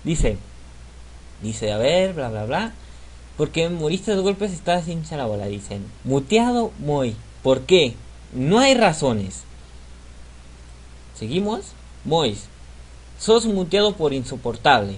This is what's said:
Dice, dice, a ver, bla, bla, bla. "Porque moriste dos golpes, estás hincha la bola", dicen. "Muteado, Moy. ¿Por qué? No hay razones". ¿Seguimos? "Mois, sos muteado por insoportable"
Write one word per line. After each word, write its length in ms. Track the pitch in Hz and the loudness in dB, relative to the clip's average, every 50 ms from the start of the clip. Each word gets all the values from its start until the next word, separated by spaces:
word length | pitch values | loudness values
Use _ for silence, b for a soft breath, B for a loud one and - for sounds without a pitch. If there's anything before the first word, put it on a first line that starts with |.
| - | -2
Dice, 340 | - 165 156 - 123 104 95 - - - - - - - - - - - - - - - - - - - - 95 | -2 0 2 2 2 2 -2 -8 -14 -18 -18 -18 -18 -18 -20 -20 -20 -20 -20 -20 -20 -20 -20 -20 -20 -18 -10 -8
dice, 280 | 107 110 107 113 104 | -8 -6 -4 -2 -2
a 60 | 104 107 | 0 2
ver, 360 | 113 135 165 180 185 190 185 | 2 2 4 4 2 0 -2
bla, 160 | 160 139 120 | -4 -6 -6
bla, 160 | 110 107 107 | -4 -6 -4
bla. 280 | 110 135 170 214 226 - B B B B B B B B B - - - - | -4 -2 -4 -4 -4 -8 B B B B B B B B B -20 -20 -4 -4
"Porque 320 | 151 147 - 160 165 170 | -4 -2 0 -2 0 0
moriste 420 | 175 170 156 151 170 196 196 - 214 | -2 -2 -2 -2 -2 -2 -2 -2 0
dos 100 | 190 185 | 0 2
golpes, 300 | 196 202 190 208 208 185 | 0 0 0 -4 -6 -6
estás 340 | 156 - - 175 180 170 165 | -6 -2 0 0 0 0 -4
hincha 300 | 170 165 160 156 160 147 | -6 -6 -6 -6 -6 -4
la 100 | 135 113 | -4 -2
bola", 180 | 107 101 101 | -2 -4 -4
dicen. 400 | 101 101 104 101 - 104 101 98 98 - - - | -6 -6 -8 -8 -10 -10 -10 -10 -12 -14 -10 -4
"Muteado, 680 | 127 131 139 139 - 208 220 233 247 247 240 226 214 - - | 0 0 0 2 4 4 4 4 4 2 0 0 -2 -4 -6
Moy. 360 | 139 147 147 143 135 120 107 107 - - - - - | -4 -2 0 0 0 -2 -2 -6 -12 -18 -20 -4 2
¿Por 180 | 131 131 131 | 2 2 2
qué? 320 | 131 - 185 185 156 123 117 - - - - - - - - | 4 4 6 6 6 4 0 -6 -14 -18 -18 -20 -20 -12 -6
No 240 | 131 127 147 185 226 | -2 2 4 4 6
hay 160 | 262 269 269 | 6 6 6
razones". 680 | 233 226 190 156 156 151 135 120 107 101 95 95 - - - - - - - - - - - - - - - - - - - - - - - - - - - - - - - - - - - - - | 6 6 4 4 4 0 0 0 0 -2 -6 -8 -12 -16 -18 -20 -20 -20 -20 -20 -20 -20 -20 -20 -20 -20 -20 -20 -20 -20 -20 -20 -20 -20 -20 -20 -20 -20 -20 -20 -20 -20 -20 -20 -20 -20 -20 -14 -12
¿Seguimos? 580 | 113 107 127 180 202 208 220 370 392 - - - - - - - - | -8 -4 -2 -2 -2 -2 -4 -4 -8 -12 -16 -20 -20 -20 -20 -12 -4
"Mois, 400 | - 151 165 156 120 104 98 - - - - - - - - - - - - - - - - | 0 0 2 2 0 -2 -4 -12 -16 -18 -20 -20 -20 -18 -18 -18 -20 -20 -20 -20 -20 -18 -10
sos 260 | - - 220 233 226 | 2 4 4 4 4
muteado 480 | 226 208 190 185 160 175 202 208 208 202 | 2 0 0 0 0 2 2 2 2 2
por 180 | 208 160 147 139 | 2 0 0 0
insoportable" 840 | 135 127 123 135 120 - 123 113 107 - 151 139 120 104 101 98 | 0 -4 -6 -8 -6 -6 -6 -6 0 4 6 6 6 4 0 -6